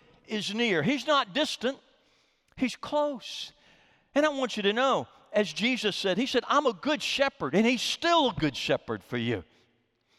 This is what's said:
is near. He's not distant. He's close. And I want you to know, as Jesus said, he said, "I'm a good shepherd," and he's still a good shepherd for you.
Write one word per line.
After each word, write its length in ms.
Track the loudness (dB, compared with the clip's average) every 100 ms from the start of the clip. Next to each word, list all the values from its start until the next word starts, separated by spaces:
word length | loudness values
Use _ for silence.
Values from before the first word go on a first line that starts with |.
| _ _ -8
is 280 | -6 -4 -2
near. 260 | 0 2
He's 240 | 2 0 2
not 260 | 0 0
distant. 460 | -2 -2 -2 -4 -6 _ _ _ _ _ _ _ -4
He's 200 | -4 -4
close. 760 | -4 0 0 -4 -10 -12 -14 -16 _ _ _ _ _ 0
And 100 | 2
I 40 |
want 280 | 0 -4 0
you 60 |
to 100 | 0
know, 340 | 2 2 2 -2 -12 -4
as 220 | 0 0
Jesus 420 | 0 0 0 -2 -2
said, 220 | 0 0
he 80 | 0
said, 180 | 0 2
"I'm 180 | 2 2
a 80 |
good 300 | 0 -2 -2
shepherd," 500 | 0 0 0 -2 0
and 140 | 2 2
he's 160 | 2
still 480 | -2 -2 2 4 4
a 20 |
good 240 | 2 -2 -2
shepherd 460 | -2 -2 -2 -8
for 140 | -6 -4
you. 260 | -2 -2 -6 _ _ _ _ _ _